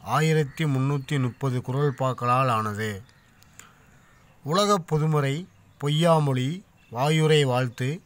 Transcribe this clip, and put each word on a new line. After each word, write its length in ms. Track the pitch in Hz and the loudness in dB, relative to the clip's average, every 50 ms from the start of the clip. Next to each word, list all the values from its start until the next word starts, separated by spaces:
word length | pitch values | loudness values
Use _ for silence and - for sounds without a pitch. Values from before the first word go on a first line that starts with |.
ஆயிரத்தி 640 | - 92 120 143 156 160 156 156 151 135 - - 160 | -6 -2 0 0 2 2 2 2 0 -2 -4 -4 -2
முன்னூத்தி 560 | 151 135 131 131 139 143 143 135 - 151 135 | -2 0 0 0 -2 -2 -4 -4 -4 -2 -2
முப்பது 400 | 127 120 110 - 139 135 123 123 | -2 -2 -4 -4 -4 -4 -4 -4
குறள் 340 | - - 127 139 147 147 127 - | -4 -4 -2 0 0 -2 -2 -2
பாக்களால் 480 | 131 131 120 - 120 120 123 131 135 | -4 -4 -2 -2 0 0 2 2 2
ஆனது. 560 | 127 117 107 107 107 104 101 110 110 101 95 - - _ _ _ _ _ _ - - _ - - - _ _ - - - - _ _ _ _ _ _ _ _ - | 2 0 0 -2 -2 -4 -4 -6 -6 -6 -10 -14 -18 _ _ _ _ _ _ -20 -20 _ -20 -20 -20 _ _ -20 -20 -20 -20 _ _ _ _ _ _ _ _ -6
உலகப் 440 | 139 165 196 208 202 208 190 160 | -2 0 0 2 2 2 0 0
பொதுமறை, 600 | - 160 151 151 160 151 151 139 135 139 160 185 - _ - - - _ _ | -2 0 0 2 2 2 2 0 0 -2 -4 -8 -12 _ -20 -20 -20 _ _
பொய்யாமொழி, 840 | 139 143 147 156 170 170 160 156 147 139 131 127 127 139 170 190 - _ _ _ _ _ | -4 -2 0 2 4 4 4 4 4 2 0 0 -2 -4 -6 -8 -12 _ _ _ _ _
வாயுரை 540 | 110 117 135 151 160 156 156 151 156 151 143 | -4 -2 0 2 2 2 4 4 4 4 4
வாழ்த்து, 560 | 131 123 127 127 123 117 - 127 135 156 196 - | 2 2 0 0 -2 -4 -4 -6 -4 -6 -8 -12